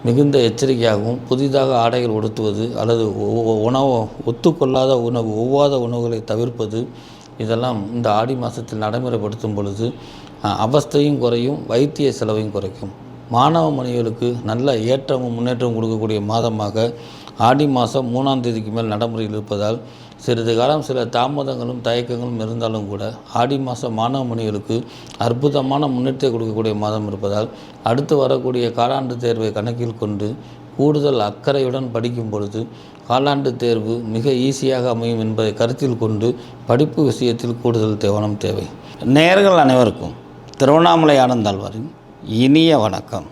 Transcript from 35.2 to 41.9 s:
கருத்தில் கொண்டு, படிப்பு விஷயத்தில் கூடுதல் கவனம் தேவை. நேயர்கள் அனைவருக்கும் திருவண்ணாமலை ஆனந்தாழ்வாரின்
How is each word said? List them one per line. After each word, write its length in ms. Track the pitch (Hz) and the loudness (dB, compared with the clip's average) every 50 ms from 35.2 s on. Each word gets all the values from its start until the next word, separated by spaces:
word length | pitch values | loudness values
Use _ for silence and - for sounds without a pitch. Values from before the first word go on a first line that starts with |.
| 110 110 110 107 110 107 101 | -2 -2 0 0 0 0 2
கருத்தில் 440 | - 113 117 123 - 143 131 120 | 0 0 0 0 0 0 -2 0
கொண்டு, 380 | 107 117 107 110 104 107 120 123 - - - - - - | 0 0 -2 0 0 0 0 0 -2 -8 -18 -18 -18 0
படிப்பு 360 | - 117 - 156 151 - - 156 | 0 2 4 4 2 2 2 2
விஷயத்தில் 560 | 131 110 - 127 120 117 117 - 120 117 117 | 2 2 2 0 0 0 0 -2 -6 -6 0
கூடுதல் 360 | - 120 113 113 110 110 107 | 0 2 2 2 2 0 0
கவனம் 400 | 101 107 101 101 104 107 104 104 | 0 0 0 0 0 0 -2 -2
தேவை. 260 | 101 - 98 101 101 - - - - - - - - - | -2 -4 -4 -4 -4 -6 -8 -12 -16 -18 -18 -16 -6 0
நேயர்கள் 540 | 117 131 147 160 175 185 196 202 196 185 | 4 6 6 6 6 6 6 6 6 6
அனைவருக்கும் 560 | 170 143 131 127 127 123 107 90 - - 82 - - - - - - - - - | 6 6 6 6 6 6 4 2 -2 -8 -10 -10 -12 -18 -20 -20 -20 -20 -20 -2
திருவண்ணாமலை 600 | - 139 131 143 160 170 175 170 165 160 151 143 | 2 4 6 6 8 8 6 6 6 6 6 6
ஆனந்தாழ்வாரின் 720 | 135 127 127 127 120 107 104 98 95 101 98 98 110 113 165 | 6 6 4 4 2 2 0 0 -2 -6 -8 -10 -10 -12 -12